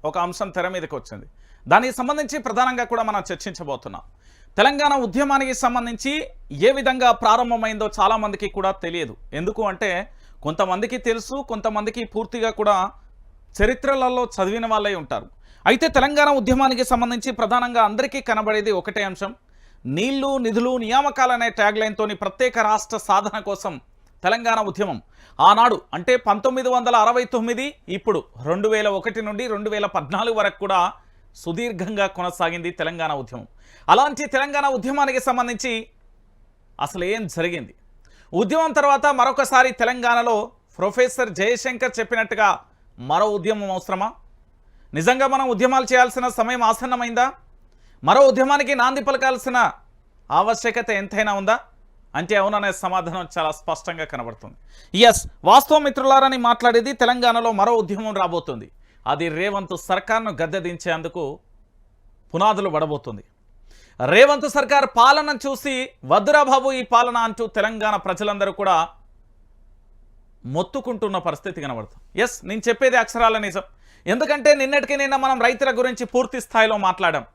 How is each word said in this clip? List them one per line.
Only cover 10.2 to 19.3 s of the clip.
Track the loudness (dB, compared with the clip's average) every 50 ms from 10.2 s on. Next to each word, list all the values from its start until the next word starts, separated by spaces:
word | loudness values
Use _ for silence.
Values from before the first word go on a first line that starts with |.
| -20 -20 -20 -10 -8
కొంతమందికి | -8 -2 -2 0 0 0 -2 -2 -4 -6 -6 -4 -4
తెలుసు, | -4 -4 -4 -8 -8 -8 -6 -8
కొంతమందికి | -8 -4 -4 -2 -2 -2 -4 -4 -6 -8 -10 -8 -6
పూర్తిగా | -8 -8 -6 -6 -4 -4 -4 -2 0
కూడా | 2 2 2 2 0 -4 -6 -14 -20 -20 -20 -20 -20 -20 -20 -20 -20 _ 0 2
చరిత్రలలో | 2 2 2 0 0 0 0 2 0 0 0 0 -4 -4 -2
చదివిన | -2 -2 -2 -2 -4 -2 -2 -2
వాళ్ళే | 0 0 -2 -4 -4
ఉంటారు. | -6 -6 -8 -8 -8 -10 -20 -20 -20 -20 -20 -2 2 2
అయితే | 2 4 2 2 2 2
తెలంగాణ | 2 2 4 4 4 4 4 2
ఉద్యమానికి | 2 2 2 2 2 2 2 0 0 0
సంబంధించి | 0 0 0 -2 -4 -6 -6 -8 -4 -4
ప్రధానంగా | -2 0 0 0 0 0 2 2 2 2
అందరికీ | 2 -2 -4 -2 -4 -6 -4 -2
కనబడేది | -2 -2 0 0 -2 0 0 0 -2 -2
ఒకటే | -4 -6 -6 -6 -6 -6
అంశం, | -6 -8 -10 -10